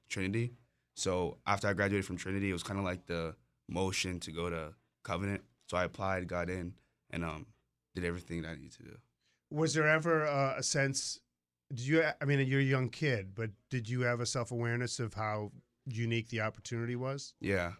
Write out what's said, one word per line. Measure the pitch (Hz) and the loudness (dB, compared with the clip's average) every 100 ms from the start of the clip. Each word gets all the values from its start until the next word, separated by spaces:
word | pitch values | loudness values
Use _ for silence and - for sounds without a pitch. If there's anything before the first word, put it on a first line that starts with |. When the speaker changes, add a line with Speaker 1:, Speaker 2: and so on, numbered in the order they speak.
| - | -8
Speaker 1:
Trinity. | - 95 110 120 123 _ _ _ - | -4 0 0 -2 -6 _ _ _ -4
So | 95 90 85 - - | 0 2 0 -2 0
after | 101 104 | 2 2
I | |
graduated | 98 101 101 95 | 2 4 2 0
from | 87 | -4
Trinity, | 92 98 98 | -2 0 0
it | |
was | 90 | 0
kinda | - 98 | -2 -2
like | 95 90 - | -2 -4 -4
the | 85 82 - _ _ - | -4 -4 -8 _ _ -6
motion | 87 95 92 95 90 | 0 0 0 -2 -4
to | 85 | -6
go | 80 87 | -4 -2
to | 82 78 - _ _ | -2 -6 -12 _ _
Covenant. | - 87 98 98 - _ - | -6 -2 -2 -2 -6 _ -4
So | 90 | 0
I | 90 | 0
applied, | - 95 95 87 | 0 -2 0 -2
got | 87 87 | -2 -2
in, | 92 87 - _ _ - | -4 -6 -10 _ _ -10
and, | 85 82 | -6 -4
um, | 78 - - _ _ _ - | -6 -12 -20 _ _ _ -6
did | 87 | -4
everything | 87 - 85 | -4 -6 -6
that | 80 | -6
I | 76 | -10
needed | 71 | -14
to | - | -18
do. | - - _ _ _ _ - | -20 -20 _ _ _ _ -8
Speaker 2:
Was | 147 160 | 0 2
there | 147 151 | 4 6
ever, | 156 165 160 151 | 6 6 4 4
uh, | 139 135 - | 4 2 2
a | |
sense, | 127 143 139 135 - - _ _ _ _ - | 0 2 2 0 -4 -8 _ _ _ _ -10
did | 127 127 | -6 2
you, | 160 151 - | 4 4 2
I | 139 | 2
mean, | 139 135 | 4 4
you're | 139 | 4
a | |
young | 135 135 127 | 4 4 2
kid, | - 151 117 95 | 0 0 0 -2
but | 98 113 98 - | -6 -6 -6 -6
did | 127 110 | -4 -2
you | 123 | 0
have | 123 120 | 2 2
a | 120 | 0
self-awareness | 131 113 120 117 120 120 - | -2 -2 0 0 0 -2 -2
of | 113 101 | -4 -2
how | 107 107 104 - _ _ - | -2 -2 -4 -10 _ _ -8
unique | 110 117 117 113 | -2 0 0 0
the | 113 | -2
opportunity | 107 - - 117 117 123 | -2 -4 -6 -4 -4 -4
was? | 131 135 - - | -4 -6 -10 -8
Speaker 1:
Yeah. | - 98 87 98 | 0 2 0 -6